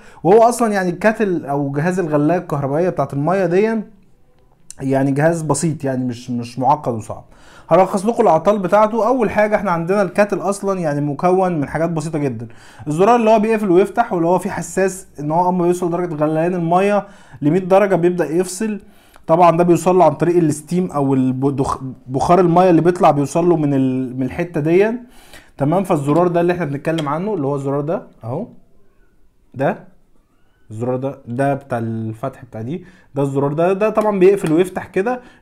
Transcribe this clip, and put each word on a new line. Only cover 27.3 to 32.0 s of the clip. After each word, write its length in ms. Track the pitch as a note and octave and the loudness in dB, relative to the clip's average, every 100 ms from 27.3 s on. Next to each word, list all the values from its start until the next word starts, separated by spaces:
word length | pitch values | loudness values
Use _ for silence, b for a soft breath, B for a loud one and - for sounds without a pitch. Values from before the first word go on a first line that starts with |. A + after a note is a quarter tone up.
اللي 140 | G3+ C3+ | -4 -2
هو 80 | C#3+ | -4
الزرار 260 | C#3 C#3+ | -2 -4
ده 260 | D3 G3+ B3+ - | -4 -6 -8 -16
أهو، 240 | A2+ C3+ A#3 - - - - _ _ _ _ _ _ | -10 -10 -10 -16 -20 -20 -20 _ _ _ _ _ _
ده 340 | - C#3+ G#3+ - - _ _ _ _ _ _ - | -4 -4 -4 -12 -20 _ _ _ _ _ _ -16
الزرار 240 | A2 A#2+ B2+ | -6 -4 -4
ده، 260 | C3+ C3+ - | -6 -10 -10
ده 260 | A#2+ C#3 | -4 -2
بتاع 240 | C#3 - A#2+ | -2 -6 -6
الفتح 680 | A2+ A2+ | -4 -6